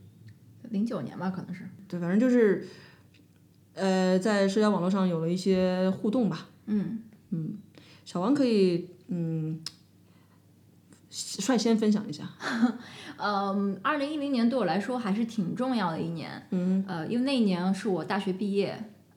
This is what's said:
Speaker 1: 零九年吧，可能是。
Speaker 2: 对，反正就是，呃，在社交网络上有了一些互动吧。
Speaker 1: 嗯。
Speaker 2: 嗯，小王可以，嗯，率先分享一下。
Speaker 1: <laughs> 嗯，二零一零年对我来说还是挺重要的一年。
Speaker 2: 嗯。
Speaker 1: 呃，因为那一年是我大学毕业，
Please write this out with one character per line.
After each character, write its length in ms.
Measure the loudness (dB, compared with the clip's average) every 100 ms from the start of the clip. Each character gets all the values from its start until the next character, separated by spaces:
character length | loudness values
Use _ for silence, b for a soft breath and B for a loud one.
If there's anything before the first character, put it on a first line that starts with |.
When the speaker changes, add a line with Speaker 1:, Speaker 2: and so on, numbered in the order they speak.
| -20 -20 -20 -20 -20 -20 -6
Speaker 1:
零 120 | -2
九 200 | -2 -4
年 120 | -8 -6
吧， 100 | -6
可 140 | -6
能 100 | -8
是。 160 | -10 -12 -16 -10
Speaker 2:
对， 120 | -4
反 100 | 2
正 100 | 4
就 80 | 6
是， 400 | 6 6 4 B B B B B _ _ _ _ _ _ -4
呃， 420 | 0 2 4 4
在 300 | 4 2 2
社 120 | 4
交 120 | 4
网 100 | 2
络 80 | 2
上 180 | 2 2
有 120 | 0
了 100 | 0
一 80 | 0
些 500 | 2 2 2 2 0
互 180 | 0 0
动 180 | 2 0
吧。 220 | -2 -10 -14 -2
Speaker 1:
嗯。 380 | -2 -2 -6 -12 -18 -8
Speaker 2:
嗯， 300 | -6 -6 -10 -14 -20 B B -8
小 140 | -2
王 140 | 2
可 100 | 2
以， 460 | 4 4 4 2 -4 -14 -8
嗯， 540 | -4 -2 -2 -4 -6 -10 -18 _ _ _ b b b _ _ _ _ _ -20 -18
率 440 | -12 -10 -6 0 2
先 220 | 4 4
分 140 | 4
享 180 | 2 -2
一 20 |
下。 160 | -10 -12 -8
Speaker 1:
<laughs> 60 | -4 2 0 0 B B B B
嗯， 560 | -2 0 0 0 -2 -2
二 160 | -2 -2
零 160 | -2
一 40 | -4
零 140 | -2
年 180 | 2 2
对 80 | 2
我 60 |
来 160 | 0 0
说 180 | -2 -4
还 160 | -2
是 120 | -2 -2
挺 280 | -2 -4
重 220 | -2 -2 0
要 160 | 0
的 80 | -2
一 80 | -4
年。 380 | -6 -8 -12 -4
Speaker 2:
嗯。 340 | -2 2 0 0
Speaker 1:
呃， 180 | -4 -2
因 120 | -2
为 60 | 0
那 100 | 2
一 60 |
年 320 | 2 2 0
是 160 | 0 0
我 160 | -2 -2
大 120 | -2
学 120 | -2
毕 220 | -2 -2
业， 380 | 0 0 -4 -12 -18 _